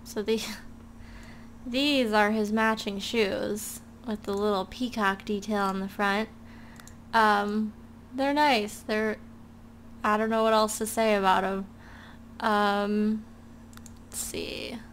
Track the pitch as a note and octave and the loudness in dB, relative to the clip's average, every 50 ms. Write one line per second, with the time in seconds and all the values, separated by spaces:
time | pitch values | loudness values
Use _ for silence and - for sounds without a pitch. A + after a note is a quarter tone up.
0 | - - - A3+ G#3 G#3 A3 A3 G#3+ - G#3+ - - - - - - - - - | -16 -8 -6 -6 0 0 0 0 0 -6 -10 -10 -14 -16 -16 -16 -18 -18 -18 -18
1 | - - - - - - - - - - - - - C4 A#3+ C4 C#4 D4 C#4+ C4+ | -18 -16 -16 -16 -16 -16 -16 -18 -18 -18 -18 -14 -10 -4 0 2 2 4 4 4
2 | B3+ A3 G#3 G#3+ G#3 G#3 A3 A3 G#3+ G#3 G#3+ A3 A3 A3 A3 A3 - G#3+ G3+ G3 | 2 4 4 4 4 4 4 2 0 0 2 2 4 2 2 0 -2 -6 -6 -6
3 | G3+ - - A#3 G#3+ F#3+ - - G#3 G#3+ G#3 G#3+ - - - - - - - - | -6 -2 2 2 2 2 2 -2 -2 -2 -4 -4 -6 -8 -10 -12 -14 -18 -20 -14
4 | - B3+ G#3+ G#3+ - - G3+ G3 G#3 G#3+ G#3 F#3+ F#3 - - - B3+ A#3+ A#3+ A#3 | -6 -6 -6 -6 -4 -4 -4 0 0 2 2 0 0 -4 -6 -6 -6 -4 -2 0
5 | G#3 G3 G3 G3+ - - G#3+ G3+ G3 G#3 G#3+ G3+ G3+ G3 F#3+ F#3+ F#3+ G3 - - | 2 2 2 0 -4 -4 -4 -4 -2 -2 0 0 0 0 0 -2 -4 -6 -4 0
6 | G#3 G3+ G3 G3+ A3 A3 - - - - - - - - - - - - - - | 0 2 2 0 -2 -4 -8 -18 -20 -18 -18 -18 -18 -18 -18 -18 -18 -18 -18 -20
7 | - - - A3+ A3 G#3+ G#3 G3+ G3+ G#3 G#3 G#3+ A3 G#3+ G#3+ - - - - - | -18 0 4 4 6 6 6 4 2 0 0 0 -2 -2 -4 -10 -18 -20 -20 -20
8 | - - - B3+ C4+ C#4 C#4+ D4 D4+ D4 C4 A3+ G#3 G#3 - - - - A3 G#3+ | -20 -12 -4 -2 0 2 4 4 6 6 6 4 2 -2 -6 -10 -4 -2 0 0
9 | A3 A3 G#3 - - - - - - - - - - - - - - - - - | 0 0 -2 -4 -8 -18 -18 -20 -20 -20 -20 -20 -20 -20 -20 -20 -18 -18 -18 -4
10 | - G#3+ G#3+ G#3+ A3 A3 A3+ A3 A3 A3 A3 G#3+ A3 G#3+ G#3+ - A3+ G#3+ - - | 0 2 2 4 2 2 2 4 4 6 6 6 4 4 2 -2 -4 -2 0 2
11 | A3+ A3 G#3+ G3+ G3 F#3+ F#3 F#3+ F#3+ F#3+ G3 G3 G3 - - - - - - - | 4 4 4 4 6 4 4 4 2 0 -2 -2 -4 -8 -12 -18 -18 -18 -18 -18
12 | - - - - - - - - A#3 A3+ G#3+ G#3 G#3 G3+ G3+ G3+ G3+ G3+ G#3 G#3 | -18 -18 -18 -18 -18 -18 -12 -2 0 2 4 4 4 4 2 2 0 0 2 2
13 | G#3+ G#3+ A3 A3 G#3+ - - - - - - - - - - - - - - - | 2 2 0 -2 -4 -12 -18 -20 -20 -20 -20 -20 -20 -18 -18 -18 -18 -18 -18 -18
14 | - - - - - - - - - - - - - - - A#3 A3 - | -18 -14 -10 -8 -8 -6 -6 -8 -6 -6 -8 -8 -8 -10 -10 -12 -14 -16